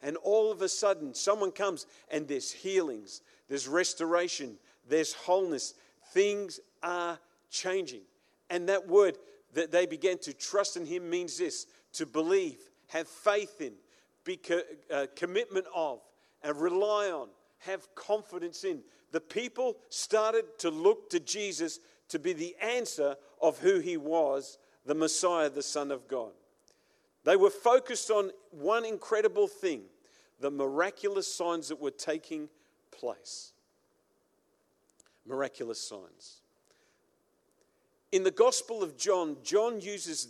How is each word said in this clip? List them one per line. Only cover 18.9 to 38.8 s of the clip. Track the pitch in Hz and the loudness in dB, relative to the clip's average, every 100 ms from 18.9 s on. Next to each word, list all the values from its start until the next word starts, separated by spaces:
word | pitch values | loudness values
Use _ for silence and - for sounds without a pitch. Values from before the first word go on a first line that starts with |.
| _ _ | _ _
The | 165 | -6
people | - - 247 - 254 214 - | -4 -4 -4 -2 -2 -2 -8
started | - - 220 214 226 220 - | -8 0 2 4 2 -2 -4
to | 170 | -4
look | 156 185 214 - | 4 4 4 0
to | 175 | -4
Jesus | 143 208 202 151 165 - - _ - | -2 -4 -4 -4 -4 -6 -16 _ -8
to | 160 | -4
be | 160 | -2
the | 165 170 180 | -4 -6 -6
answer | 214 247 - - 143 135 - - | -4 -2 -4 -2 -2 -2 -12 0
of | 165 131 | 0 4
who | 170 190 | 4 4
he | 160 165 | 0 -4
was, | 143 165 147 139 135 - _ _ | 0 2 2 0 -6 -16 _ _
the | 127 | -4
Messiah, | 156 160 - 185 170 151 | 0 0 2 2 2 0
the | 139 | -2
Son | 139 151 143 | -4 -4 -4
of | 135 - | -6 -4
God. | 131 110 90 _ _ _ _ _ _ _ _ | -6 -6 -12 _ _ _ _ _ _ _ _
They | 147 190 | 6 8
were | 196 | 8
focused | - 233 262 254 233 - | 6 6 6 4 -4 2
on | 208 196 - _ | 2 2 -6 _
one | 160 147 226 | -4 0 0
incredible | 226 208 - 214 214 185 202 | 0 -6 0 2 4 4 0
thing, | - 190 135 95 _ _ _ _ _ | 0 -2 -2 -8 _ _ _ _ _
the | 139 | -4
miraculous | 143 139 143 185 202 202 196 185 | -2 0 0 0 -2 -2 -2 -4
signs | - 170 170 139 | -4 -2 -2 -6
that | 151 | -6
were | 143 | -6
taking | 135 - 160 - 156 151 _ _ _ _ | -6 -4 -6 -6 -10 -10 _ _ _ _
place. | - 123 101 - - - _ _ _ _ _ _ _ _ _ _ _ _ _ _ _ _ _ 110 | -10 -8 -8 -12 -16 -16 _ _ _ _ _ _ _ _ _ _ _ _ _ _ _ _ _ -10
Miraculous | 131 135 - 117 110 | -6 -4 -6 -8 -8
signs. | - 104 87 90 - - _ _ _ _ _ _ _ _ _ _ _ _ _ _ _ _ _ | -10 -14 -18 _ -20 -20 _ _ _ _ _ _ _ _ _ _ _ _ _ _ _ _ _
In | 190 | 0
the | 190 | 2
Gospel | 185 240 247 - 226 | 4 4 4 -4 -6